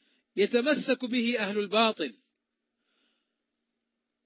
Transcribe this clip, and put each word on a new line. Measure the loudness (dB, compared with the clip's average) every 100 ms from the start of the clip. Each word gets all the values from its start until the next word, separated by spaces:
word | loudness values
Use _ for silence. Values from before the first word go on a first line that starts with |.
| _ _ _ -2
يتمسك | 2 2 2 0 0 -2 -2
به | -2 0 -2
أهل | -2 -4
الباطل، | 0 2 2 0 -6 -10 _ _ _ _ _ _ _ _ _ _ _ _ _ _ _ _ _ _ _ _